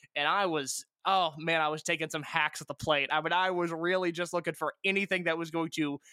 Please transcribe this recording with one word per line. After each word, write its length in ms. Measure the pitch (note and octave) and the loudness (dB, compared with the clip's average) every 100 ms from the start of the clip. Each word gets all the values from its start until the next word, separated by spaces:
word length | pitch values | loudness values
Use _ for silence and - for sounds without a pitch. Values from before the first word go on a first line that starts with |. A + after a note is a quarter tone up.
| - D3 | -8 0
And 100 | D3 | 2
I 200 | F#3+ F#3+ | 2 2
was, 380 | D#3 C3 - - _ F3 | 0 -2 -6 -10 _ 0
oh 260 | F#3+ E3+ D3+ | 2 2 -2
man, 220 | E3 E3 | 0 2
I 80 | D#3 | 2
was 160 | D#3 | -2
taking 260 | - D#3+ D#3+ | -2 -2 -2
some 140 | D#3+ | -6
hacks 360 | C#3 E3 D3+ - | -2 0 0 -2
at 60 | - | -10
the 80 | |
plate. 340 | C#3+ - C#3+ C3+ | -4 2 2 2
I 80 | D#3 | 0
mean, 120 | D#3+ | 2
I 200 | F3 F#3 | 2 2
was 180 | F3+ E3+ | 2 0
really 400 | E3 E3+ F#3 F3+ | 0 0 2 0
just 220 | E3+ F3 | -2 -2
looking 220 | F3 E3 | -2 -2
for 200 | D#3 D3+ - | -2 -4 -2
anything 400 | G3 G3 G3 F#3 | 0 0 0 0
that 140 | E3+ E3 | 0 -2
was 140 | E3 | -2
going 180 | E3 D#3+ - | -2 -2 0
to, 240 | D3 C3+ - | -2 -2 -10